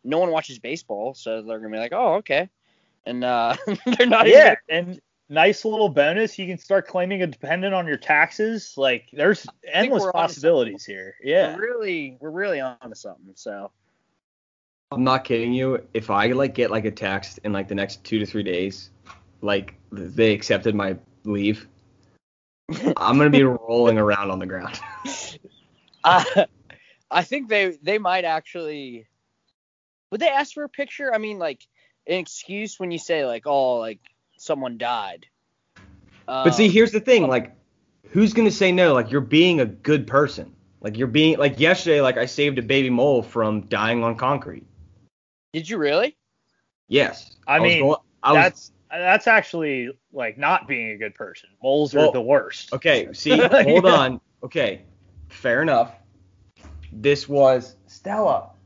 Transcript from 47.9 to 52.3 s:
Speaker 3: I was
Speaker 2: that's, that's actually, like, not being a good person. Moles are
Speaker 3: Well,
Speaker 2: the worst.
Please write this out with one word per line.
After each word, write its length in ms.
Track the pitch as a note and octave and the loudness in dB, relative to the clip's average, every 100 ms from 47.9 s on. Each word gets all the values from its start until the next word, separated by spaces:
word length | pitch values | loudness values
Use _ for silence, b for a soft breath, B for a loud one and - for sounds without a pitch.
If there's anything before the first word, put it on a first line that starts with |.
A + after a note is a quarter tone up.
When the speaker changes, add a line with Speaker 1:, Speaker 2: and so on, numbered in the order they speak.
| D3+ _ _ | 0 _ _
Speaker 3:
I 100 | C3+ | 4
was 100 | D#3 | 6
Speaker 2:
that's, 280 | F3 - - _ _ | 4 0 -20 _ _
that's 360 | E3 F3+ G3+ - | -4 2 2 4
actually, 600 | A3 - E3+ D#3 C3 A#2+ - _ | 2 2 -6 -4 -4 -6 -12 _
like, 260 | C#3 A2+ A#2 | -8 -8 -4
not 300 | C#3+ F#3 A2 | -2 -2 -2
being 220 | B2+ A2+ | -8 -8
a 60 | G#2 | -8
good 180 | G#2+ _ | -12 _
person. 340 | G2+ F2 _ _ | -16 -16 _ _
Moles 320 | B2+ C#3+ D3 C#3+ | 0 0 2 4
are 40 | |
Speaker 3:
Well, 120 | D3+ | 4
Speaker 2:
the 100 | B2+ | 2
worst. 520 | A#2 | 2